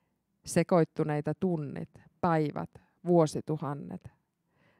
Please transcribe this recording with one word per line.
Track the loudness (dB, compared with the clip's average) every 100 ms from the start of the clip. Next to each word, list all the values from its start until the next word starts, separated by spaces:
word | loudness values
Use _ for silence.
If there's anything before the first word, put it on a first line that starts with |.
| _ _ _ _ -4
Sekoittuneita | -2 4 4 4 0 -2 -2 -4 -2
tunnit, | -2 -2 -6 -10 -12 -16 _ _
päivät, | 0 2 0 -4 -10 -14 _ _ 2
vuosituhannet. | 4 4 0 -6 -6 -6 -8 -12 -14 -16 _ _ _ _ _ _